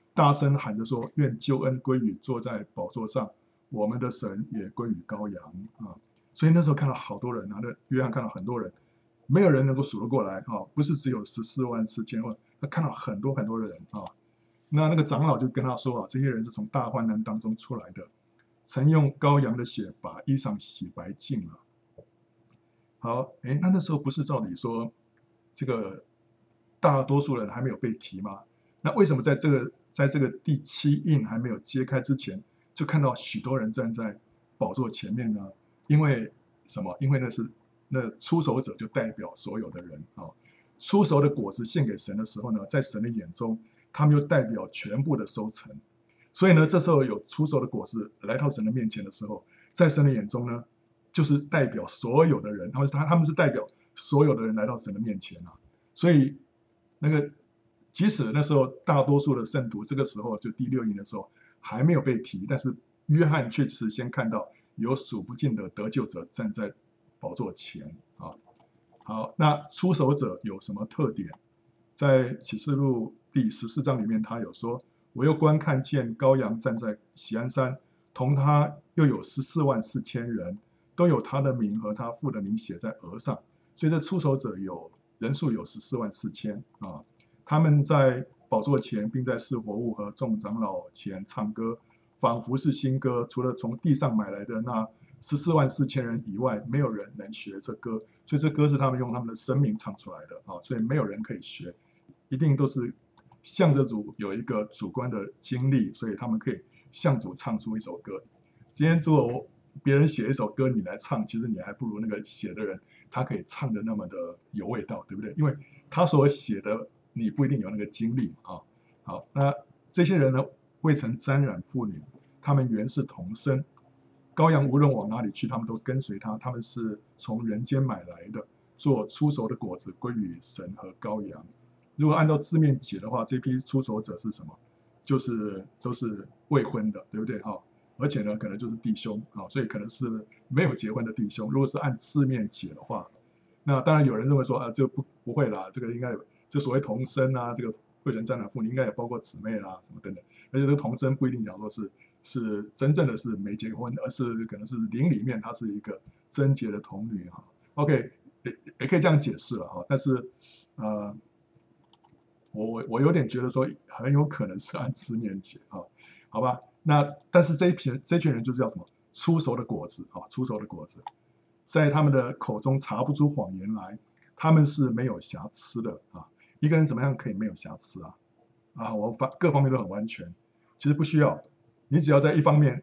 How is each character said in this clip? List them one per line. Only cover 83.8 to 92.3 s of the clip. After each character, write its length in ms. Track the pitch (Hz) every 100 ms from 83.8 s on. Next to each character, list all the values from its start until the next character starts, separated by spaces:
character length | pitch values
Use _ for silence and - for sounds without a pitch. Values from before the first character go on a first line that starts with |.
| 156
以 60 |
这 80 | 160
出 180 | - 185
手 160 | 147
者 220 | 135 117 95
有， 340 | 95 85 - _ _ -
人 160 | 113
数 180 | 139 147
有 100 | 113
十 160 | - 113
四 200 | - 120
万 120 | 107
四 200 | - 104
千 340 | - 110 104 - -
啊。 260 | 95 78 - _ _ _
他 160 | - 151
们 240 | 160 147
在 400 | 139 147 135 127 - _ -
宝 140 | 110
座 160 | 107 135
前， 320 | - 107 107
并 120 | 127
在 140 | 123 117
四 220 | - 120
活 160 | 107
物 180 | 104 120
和 180 | 107 104
众 280 | - 117 107
长 180 | 104 113
老 300 | 104 92 -
前 280 | - 101 95 101
唱 260 | - 107
歌， 260 | 110 113 120 _ _ _ -
仿 200 | 123